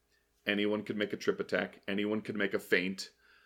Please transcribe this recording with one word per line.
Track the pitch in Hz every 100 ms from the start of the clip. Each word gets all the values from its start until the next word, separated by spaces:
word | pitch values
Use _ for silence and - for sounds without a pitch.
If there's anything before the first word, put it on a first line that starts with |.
| _ _ _ _ -
anyone | 101 104 107
could | 101 107
make | 104
a | 104
trip | - 95
attack, | 95 95 98 - -
anyone | 101 104 107
could | 104 104
make | 98
a | 101
feint. | - 92 92 95 - _ - -